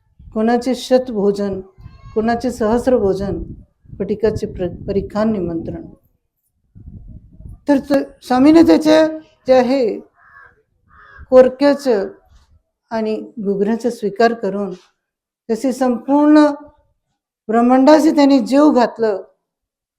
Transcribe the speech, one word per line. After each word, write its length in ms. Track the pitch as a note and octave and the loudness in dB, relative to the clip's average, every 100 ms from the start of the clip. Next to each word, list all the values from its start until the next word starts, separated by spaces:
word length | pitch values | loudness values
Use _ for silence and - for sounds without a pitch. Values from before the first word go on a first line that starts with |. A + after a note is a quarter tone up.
| _ _ - | _ _ -10
कोणाचे 420 | A3 A3 A#3+ C4 | -2 0 0 -2
शतभोजन, 840 | B3 - B3+ B3+ G#3 G3+ G3+ G3+ F#3+ - _ - - - | -4 0 0 0 -4 -2 -2 -6 -8 -12 _ -20 -20 -10
कोणाचे 380 | A3+ A3+ A#3 B3+ | -4 -2 -2 -4
सहस्रभोजन, 920 | - G#3+ A#3+ C4 B3 G3 F#3+ G3 - - - - _ | -4 -2 0 0 0 0 -2 -6 -8 -10 -16 -20 _
बटिकाचे 680 | - - F#3+ G#3+ G#3+ G#3+ G#3 | -18 -10 -8 -4 -4 -4 -10
प्र-, 340 | - F3 - - | -8 -10 -10 -6
परिखान 440 | G3 G3 G3+ A3 | -6 -6 -4 -4
निमंत्रण." 540 | G#3 E3+ E3 - E3 - - _ _ _ _ _ _ _ - - - - - _ - - - - | -4 -6 -8 -10 -14 -16 -20 _ _ _ _ _ _ _ -20 -20 -20 -20 -20 _ -20 -20 -10 -2
तर 100 | C#4 | -2
त-, 480 | C#4 C#4 C#4 - | 0 -4 -4 -12
स्वामीने 360 | - B3+ C#4+ E4 | -4 2 6 6
त्याच्या 580 | E4 D#4 D#4 D#4 D#4 D#4 - _ - | 6 4 4 2 2 -4 -16 _ 0
जे 60 | |
आहे 460 | C4 A#3+ C#4 A3 - - _ _ - - _ _ _ _ _ - - - | 2 2 0 -2 -6 -14 _ _ -20 -20 _ _ _ _ _ -20 -16 2
कोरक्याचं 800 | B3+ B3+ B3+ C#4+ C#4 C4 G3+ G3 - _ _ _ _ _ _ - | 6 6 4 0 0 0 -2 -4 -10 _ _ _ _ _ _ -10
आणि 300 | A3+ A3 G#3+ | -6 -6 -6
घुगऱ्याचा 680 | G#3+ A#3+ G3 F#3+ G3+ A3+ A#3+ | -10 -10 -6 -2 -2 -2 -4
स्वीकार 440 | A#3 G3+ G3 A#3 | -6 -6 0 -2
करून 400 | A3+ G3 G3+ G3 F3+ _ _ _ _ _ _ - | -2 -6 -6 -8 -12 _ _ _ _ _ _ -8
त्याचे 240 | A3 C4 | -4 -4
संपूर्ण 680 | B3+ B3+ A#3 - C#4+ D4+ D4+ D4 C#4+ - _ _ _ _ _ _ _ - | -2 -2 -2 0 2 4 4 4 0 -14 _ _ _ _ _ _ _ -4
ब्रह्मांडाशी 680 | A3+ B3 C4 C4+ D#4 D#4 | 0 2 4 4 4 4
त्यांनी 240 | D4 C#4 C#4 | 2 4 2
जीव 320 | G3+ C#4 D4+ | 2 2 4
घातलं, 520 | B3 A3 - A3 F#3+ - _ _ _ _ _ _ | 2 0 -2 -4 -4 -10 _ _ _ _ _ _